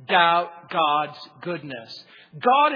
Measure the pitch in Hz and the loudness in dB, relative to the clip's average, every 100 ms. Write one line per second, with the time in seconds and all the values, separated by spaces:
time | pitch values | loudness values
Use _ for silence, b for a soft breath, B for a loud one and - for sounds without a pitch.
0 | 131 185 170 170 175 - - 180 156 147 | 0 2 4 2 -2 -10 -8 -2 0 0
1 | 147 147 - - 175 170 143 123 110 - | -4 -10 -20 -14 -10 -10 -10 -14 -16 -20
2 | - B B 151 240 277 294 | -20 B B -4 2 4 2